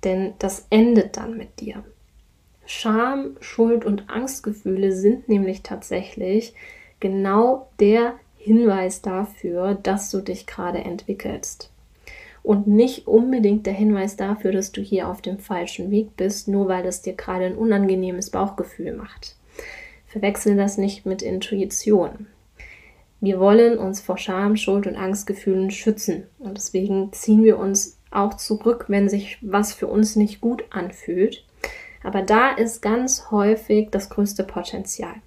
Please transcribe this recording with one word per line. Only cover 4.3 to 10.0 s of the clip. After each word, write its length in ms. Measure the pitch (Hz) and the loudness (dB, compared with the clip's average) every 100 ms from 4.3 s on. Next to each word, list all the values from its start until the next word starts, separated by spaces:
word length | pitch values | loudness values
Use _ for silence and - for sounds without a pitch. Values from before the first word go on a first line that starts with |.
| - - 208 - 190 196 | -8 -8 -6 -4 0 0
sind 360 | 190 202 254 - | 4 4 2 2
nämlich 340 | 208 190 185 | 0 2 -4
tatsächlich 920 | - 214 - 190 190 - 185 208 233 - - - - _ | -10 -14 -6 -6 -6 -8 -2 -2 -2 -14 -20 -20 -20 _
genau 680 | 196 196 196 202 240 262 - _ | -4 -2 2 4 4 2 -4 _
der 340 | 202 226 233 240 _ _ | 4 6 2 -4 _ _
Hinweis 680 | 208 226 233 190 185 - | 4 6 6 2 -2 -4
dafür, 720 | - 185 202 - - 175 185 | -6 -4 -6 -6 -6 -2 -2
dass 380 | 196 185 202 | -2 -2 -2